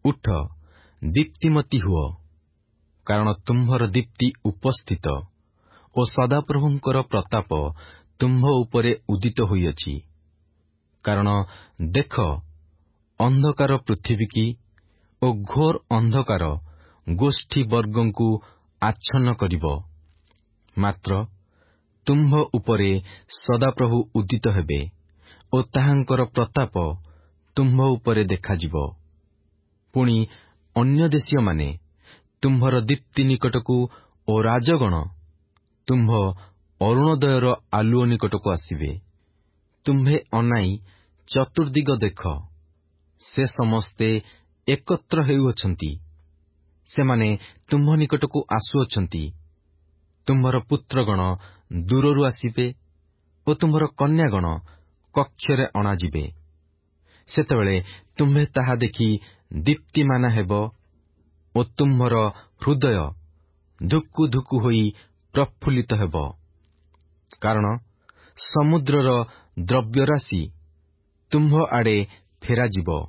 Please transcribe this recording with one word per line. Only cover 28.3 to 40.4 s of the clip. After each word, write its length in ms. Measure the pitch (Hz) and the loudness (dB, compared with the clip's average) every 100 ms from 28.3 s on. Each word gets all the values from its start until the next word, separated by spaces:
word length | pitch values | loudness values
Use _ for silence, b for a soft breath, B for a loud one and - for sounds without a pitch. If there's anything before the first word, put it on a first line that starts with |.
| 95 - 95 82 78 69 - _ _ _ _ _ _ _ _ _ | -2 -2 -4 -2 -4 -4 -8 _ _ _ _ _ _ _ _ _
ପୁଣି 240 | 131 123 113 110 b b b _ - | 0 2 2 -2 b b b _ 0
ଅନ୍ୟ 280 | 123 143 165 | 2 4 2
ଦେଶୀୟମାନେ 580 | 151 - 143 107 78 71 73 _ _ b b b _ | 0 0 0 2 0 -4 -6 _ _ b b b _
ତୁମ୍ଭର 340 | 139 131 131 123 110 | 0 2 2 0 0
ଦୀପ୍ତି 380 | 143 _ - 131 | -4 _ -2 0
ନିକଟକୁ 520 | 131 127 120 123 127 123 B B B - | 2 0 -2 0 0 0 B B B -2
ଓ 60 | 110 | 0
ରାଜଗଣ 540 | 110 120 120 165 113 85 80 - - _ _ _ _ _ - | 2 2 2 2 2 0 -4 -12 -20 _ _ _ _ _ -2
ତୁମ୍ଭ 240 | 127 113 113 98 92 B B _ _ | 2 4 2 0 -4 B B _ _
ଅରୁଣୋଦୟର 640 | 101 120 151 156 143 131 127 123 _ | 0 4 2 2 2 2 2 -2 _
ଆଲୁଅ 300 | 104 110 123 120 | 0 2 2 2
ନିକଟକୁ 420 | 117 107 98 101 | 0 0 -2 -2
ଆସିବେ। 400 | 92 - 76 73 87 _ _ _ _ _ _ _ _ - | -4 -6 -6 -6 -8 _ _ _ _ _ _ _ _ -2
ତୁମ୍ଭେ 300 | 139 131 151 - | 0 2 0 -2
ଅନାଇ 380 | 113 | -2